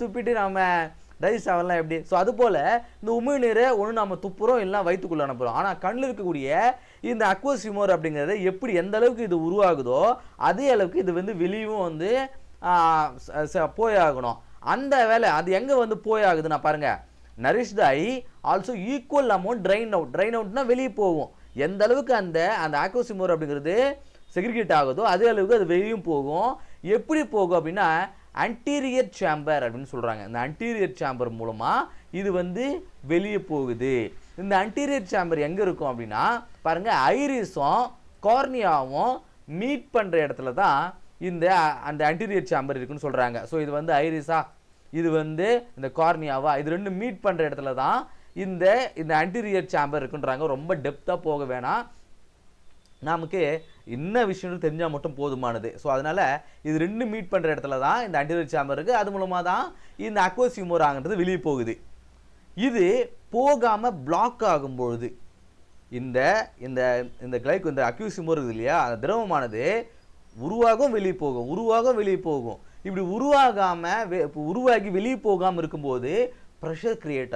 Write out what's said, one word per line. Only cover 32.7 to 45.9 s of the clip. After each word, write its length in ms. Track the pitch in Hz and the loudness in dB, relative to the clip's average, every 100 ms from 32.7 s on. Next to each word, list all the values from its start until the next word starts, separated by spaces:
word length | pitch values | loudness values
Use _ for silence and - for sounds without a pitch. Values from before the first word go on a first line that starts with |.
| 320 - - 135 | -4 -10 -16 -2
வெளியே 280 | 170 202 202 - | 0 0 -4 -2
போகுது. 460 | 147 127 113 131 127 104 - - - | -2 -2 -2 0 0 -2 -8 -16 -10
இந்த 120 | 196 190 | 0 0
anterior 380 | 208 277 285 277 185 208 | 0 -2 -2 -2 -2 -2
chamber 220 | 170 160 147 | 0 0 -2
எங்க 120 | 190 190 | 0 -2
இருக்கும் 240 | 165 147 | -2 -4
அப்படின்னா 320 | 120 110 107 180 233 - - 160 | -4 -4 0 0 -2 -8 -6 -2
பாருங்க, 240 | 165 220 160 135 233 | -2 0 2 4 2
ஐரிஸும் 640 | 285 262 180 151 139 202 247 - - - 202 | 0 -2 -4 -2 0 2 0 -8 -20 -2 2
கார்னியாவும் 880 | 247 269 254 190 151 131 143 220 254 - - - 160 | 2 2 0 2 2 0 0 0 -2 -10 -20 -12 -6
மீட் 320 | 247 277 - 240 | -4 -4 0 0
பண்ற 180 | 196 165 147 | 2 2 2
இடத்துல 260 | 123 131 139 | -2 -4 0
தான் 160 | 202 143 175 - - - 185 | 2 2 0 -8 -20 -8 -6
இந்த, 180 | 175 175 185 156 131 143 | 0 4 4 2 0 -6
அந்த 140 | 151 151 | 0 0
anterior 320 | 165 220 190 - | 0 -2 -2 0
chamber 240 | 147 135 135 | -2 -2 -6
இருக்குன்னு 280 | 127 147 147 | -6 -6 -2
சொல்றாங்க. 320 | 127 123 117 113 | 0 0 -2 -4
So 80 | 160 | -4
இது 100 | 147 147 | -2 -2
வந்து 140 | 165 143 | 0 2
ஐரிஸா, 340 | 160 160 143 160 151 - _ _ - 160 | 2 -2 0 -2 -2 -12 _ _ -8 -2
இது 100 | 165 156 | 0 0
வந்து 320 | 156 156 208 240 240 - | 0 -2 0 0 -2 -10
இந்த 100 | 131 | -8